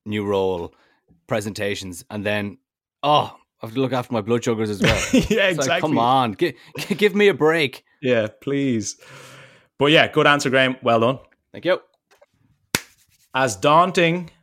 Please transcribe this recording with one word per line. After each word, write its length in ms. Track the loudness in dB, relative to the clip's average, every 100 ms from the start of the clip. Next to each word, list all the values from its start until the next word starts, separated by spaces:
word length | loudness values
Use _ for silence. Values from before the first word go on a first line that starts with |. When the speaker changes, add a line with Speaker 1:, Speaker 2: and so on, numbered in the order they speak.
| -8
Speaker 1:
new 180 | -4
role, 500 | -2 0 0 -2 -8 -16 _ _ _ _ -6
presentations, 760 | -6 -6 -6 -6 -6 -10 -16 -12
and 140 | -8
then, 340 | -4 -4 -6 -12 _ _ _ _
"Oh, 340 | 0 0 0 -10 _ _
I 40 | -10
have 80 |
to 60 | -4
look 120 | -2
after 200 | -4 -4
my 60 | -4
blood 200 | -2 -2
sugars 260 | 0 -2 -2
as 100 | 0
well." 140 | 0 0 0
Speaker 2:
<laughs> 60 |
Yeah, 80 | 0
Speaker 1:
It's 100 | 2
like, 200 | 0 0 0 -2
Speaker 2:
exactly. 140 | -2 0
Speaker 1:
come 80 | 2
on, 360 | 2 2 0 -2
gi-, 180 | -4 -4 -14 -12
gi-, 160 | -6
give 200 | 0 0
me 140 | 4 2
a 60 |
break. 500 | 4 2 2 0 -4 _ _
Speaker 2:
Yeah, 260 | 0 0 0 -6
please. 540 | -6 -2 0 -2 -4 -12 -20 -20 -20 -20 -20 _ _ -2
But 80 | 4
yeah, 160 | 4 4
good 180 | 2 4
answer, 240 | 2 2
Graham. 260 | 2 2 0
Well 180 | 0 2
done. 180 | 2 -2 -10 _ _
Speaker 1:
Thank 120 | -8 -4
you. 140 | -4 -6 _ _ _ _ _ _ _ _ -8 -8 _ _ _ _
Speaker 2:
As 220 | -2 -2 0
daunting 720 | 2 4 4 2 0 -2 -8 -18